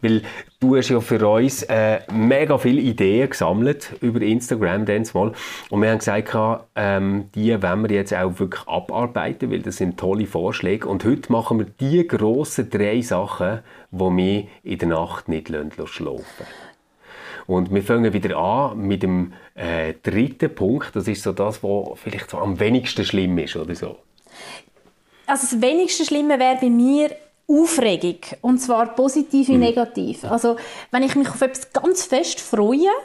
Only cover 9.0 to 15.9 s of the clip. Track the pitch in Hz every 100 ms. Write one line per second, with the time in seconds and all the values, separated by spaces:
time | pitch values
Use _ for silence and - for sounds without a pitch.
9 | 120 - 82 - 127 95 90 87 92 87
10 | 92 101 101 - 90 - 92 101 - 98
11 | 107 147 - 117 113 113 104 - 131 170
12 | 175 107 107 120 151 - 127 104 104 117
13 | 120 92 98 - 90 110 - - - 92
14 | 95 90 92 101 104 - - 82 85 80
15 | 85 - - 80 78 78 76 73 78